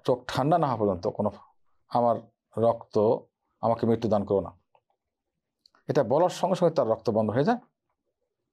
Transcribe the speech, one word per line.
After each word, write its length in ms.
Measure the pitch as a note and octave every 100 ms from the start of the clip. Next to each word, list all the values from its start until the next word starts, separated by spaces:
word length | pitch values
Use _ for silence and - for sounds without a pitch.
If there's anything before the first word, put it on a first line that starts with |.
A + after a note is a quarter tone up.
চোখ 200 | - B2+ -
ঠান্ডা 320 | - C3+ E3+
না 80 | D3
হওয়া 120 | A2+
পর্যন্ত 280 | G#2 F2+ G2+
কোনো, 240 | - G#2 - _ _ _ _ _
আমার 280 | B2 A#2+ A2 - _ _ -
রক্ত 400 | A#2 - - A2 G#2 B2+ - _ _ _
আমাকে 260 | A#2+ A2+ A2+
মৃত্যু 220 | A2+ A2+
দান 160 | G#2
করো 160 | G2 G2
না।" 180 | - - _ _ _ _ _ _ _ _ _ _ _ _ -
এটা 160 | C#3
বলার 240 | A2 C#3 F3
সঙ্গে 260 | - F3+
সঙ্গে 200 | F#3+ F3
তার 140 | E3 A2+
রক্ত 220 | A2 -
বন্ধ 200 | G#2+ G#2+
হয়ে 140 | A2
যায় 140 | E3 A#3+ - _ _ _ _ _ _ _ _